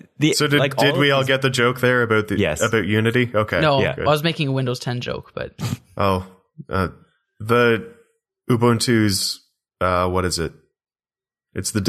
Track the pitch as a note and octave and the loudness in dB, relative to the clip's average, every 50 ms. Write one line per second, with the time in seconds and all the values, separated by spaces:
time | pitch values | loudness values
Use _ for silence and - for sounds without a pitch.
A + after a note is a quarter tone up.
0 | - _ _ - D3 D#3+ D#3 - D3+ C#3 C#3+ D3 C#3 C#3 C3+ - B2 C#3+ C3+ C3+ | -20 _ _ 0 0 0 2 0 0 2 2 2 2 0 0 0 0 2 2 2
1 | C#3+ C#3+ C#3 C3+ B2+ B2+ C3+ C3+ C#3 B2+ B2+ B2 A#2+ B2 A#2+ - B2+ B2 B2+ B2 | 2 2 2 2 2 0 0 0 0 0 2 2 2 2 2 2 2 2 2 2
2 | A#2 A2+ A2 A2 G#2+ - G2+ G2+ F#2+ D#2 D2+ - G2 A2 A2+ A2 E2+ G2 G#2+ G#2+ | 2 2 2 0 0 0 0 0 0 0 0 0 0 0 0 0 0 0 0 2
3 | A2 A#2 A#2 B2 A#2+ A#2+ - G#2 G#2 - F#2+ F2 D#3 D3+ C#3 C3+ G2 D#2 - - | 2 2 2 0 0 0 0 -2 -2 0 0 0 2 2 2 2 0 -2 -2 -2
4 | - B2+ D3+ D3 D3+ E3+ D#3 - D3+ C3+ C3+ C3 B2+ B2 B2 - - C3 B2 B2 | 0 0 0 0 0 -2 -2 -2 -2 -2 -2 -2 -2 -4 -4 -6 -6 -6 -6 -6
5 | - - - - - - - - - - - - - A2 - - _ _ - G2+ | -6 -8 -8 -8 -10 -12 -12 -10 -10 -10 -10 -8 -8 -6 -6 -8 _ _ -4 -2
6 | G2+ G2 F#2+ F#2 F#2 - - _ _ _ _ D#3 - - - F#2+ F2+ E2 - - | 0 0 0 -2 -4 -8 -16 _ _ _ _ -20 -10 -6 -4 -2 -2 -2 -6 -10
7 | _ _ _ _ _ _ _ - G#2+ A2+ A#2 A#2+ A#2+ A#2 A2+ G2+ F#2 - - _ | _ _ _ _ _ _ _ -8 -2 0 2 4 4 4 2 0 -2 -8 -18 _
8 | _ _ _ _ _ _ _ _ _ - B2 A2+ A#2+ A#2+ A#2 A2 - B2+ A#2 A2 | _ _ _ _ _ _ _ _ _ -2 0 2 4 2 2 2 2 2 2 2
9 | G#2+ G#2 F#2+ G2 - - - - _ _ _ _ _ _ _ - F#2 F#2 F2+ F2+ | 2 2 0 -2 -4 -4 -6 -8 _ _ _ _ _ _ _ -2 -2 0 2 2
10 | F2+ F2+ F2+ F#2 F2+ F2 D#2+ E2+ D#2+ - - - _ _ _ _ _ _ _ _ | 0 0 0 0 -2 -2 -2 -4 -6 -6 -8 -12 _ _ _ _ _ _ _ _
11 | _ _ _ _ _ _ _ _ _ _ - - G2 - - G#2 F#2+ | _ _ _ _ _ _ _ _ _ _ -10 -8 -6 -4 -2 -2 0